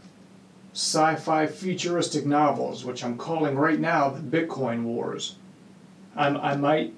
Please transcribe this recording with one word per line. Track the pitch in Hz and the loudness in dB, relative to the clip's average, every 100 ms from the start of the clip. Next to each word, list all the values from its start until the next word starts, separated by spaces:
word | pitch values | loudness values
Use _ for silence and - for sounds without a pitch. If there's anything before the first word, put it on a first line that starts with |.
| - - - - - - - | -20 -20 -20 -20 -20 -20 -14
sci-fi | - - 160 156 151 160 156 151 | -6 -2 4 4 2 0 2 0
futuristic | - 185 170 175 170 147 147 | -2 -4 -2 0 0 0 0
novels, | 143 147 147 120 - 123 | 2 4 4 2 -2 -6
which | 123 123 | -8 -6
I'm | 120 120 | -6 -6
calling | 165 160 151 135 | -4 -2 0 2
right | 160 151 | 2 2
now | 165 165 139 | 2 2 0
the | 135 | -2
Bitcoin | 139 165 165 135 120 117 | -2 -2 0 -4 -4 -2
Wars. | 117 117 - - - - - - - - - - - - | -2 -4 -4 -6 -8 -12 -20 -20 -20 -20 -20 -20 -10 0
I'm, | 143 143 | 0 2
I | 147 143 | 0 2
might | 143 156 - | 4 2 0